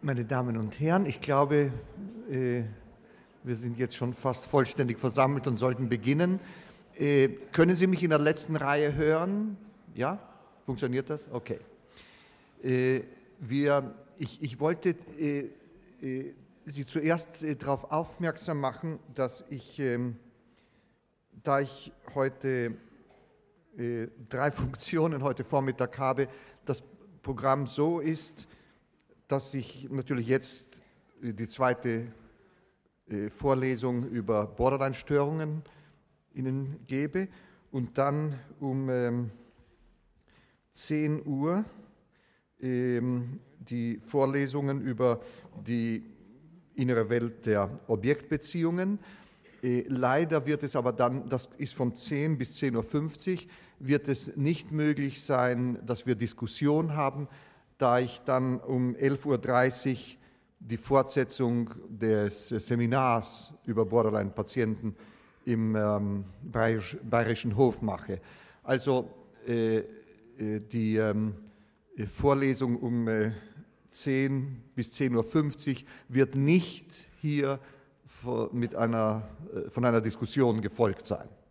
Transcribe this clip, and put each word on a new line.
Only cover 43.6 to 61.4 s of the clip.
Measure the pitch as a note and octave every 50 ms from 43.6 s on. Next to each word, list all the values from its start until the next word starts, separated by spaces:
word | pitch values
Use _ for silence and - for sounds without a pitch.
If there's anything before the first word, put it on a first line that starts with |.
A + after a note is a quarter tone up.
| - - A#2+ A#2+ A#2 A#2 A#2 - -
Vorlesungen | - - C#3+ C3+ C3+ C3+ C#3+ C#3 C3 B2+ D3 C#3+ C#3 C#3 C#3
über | - - B2 G#2+ B2+ B2 A#2 A#2 - - - - - - - - G#2
die | G2+ A#2 A#2+ A2+ A#2 A2+ A2+ - - - - - - - B2+ - - - - _ _ _
innere | - C3 B2 B2+ A2+ A2+ G#2
Welt | A#2+ A#2+ A#2 A#2 A2+ - - A#2
der | G#2+ G2+ G2 F#2 - - - -
Objektbeziehungen. | A#2 G2 F#2+ B2 D3 C#3+ - - D#3 D3 - - - F3 E3 E3 E3+ F3+ F#3 F#3+ G3+ G3+ - - - - - - - _ _ - - - -
Äh, | B2+ B2 B2 - -
leider | C3+ B2 B2+ B2 C3 D3 E3+ D#3+ D#3+ D#3 B2+
wird | C3+ D3+ C#3+
es | D3+ C#3 -
aber | C#3+ A#2+ B2+ A#2
dann, | G#2+ B2+ A#2+ B2 C#3 C#3 C#3
das | C3+ B2+ - - - -
ist | C#3+ C3 -
von | - C3+ A#2+ A2
zehn | - - - D3+ C#3+ C#3+ D#3 D#3+ C3
bis | B2+ - - -
zehn | - C#3 A#2+
Uhr | A#2 A2+
fünfzig, | - - D3 D3+ D#3+ D3+ - - F#3+ F#3 E3+ - - - - - - _ _
wird | C#3 C3 C#3+ C#3+ C#3+ -
es | C3+ A#2 - - - -
nicht | C#3 D3 E3+ - - -
möglich | D3+ D3+ D3+ D3+ D3 C#3+ C#3+ C#3 C3+ - -
sein, | - D3 B2+ B2 B2 B2 A#2+ B2 B2 A#2+ - -
dass | A2+ B2 A2 -
wir | B2+ B2
Diskussion | G2+ A#2 A2 - - - A2 - - D3 C#3+ D3 D#3 E3 D#3+ D3
haben, | D3+ D3 C3+ C3 C#3+ D3 C3+ - - - - - _ _ _ _ _
da | C#3 B2 A#2+ B2
ich | B2+ A#2+ - -
dann | - - C3 C3 B2+ C3 B2+ B2+
um | - A#2+ C3+ B2+ B2+ B2 A#2+
elf | - - C#3 C#3 C3+ -
Uhr | D3 C#3 A#2+
dreißig | - - B2+ B2 B2+ C3 B2+ C3 - C3+ C3 A#2 - - - - - - _ _ _ _ _ _
die | - A#2 A#2 A2
Fortsetzung | - - C#3 C3+ C3 C3 - C#3+ C3 A#2+ - -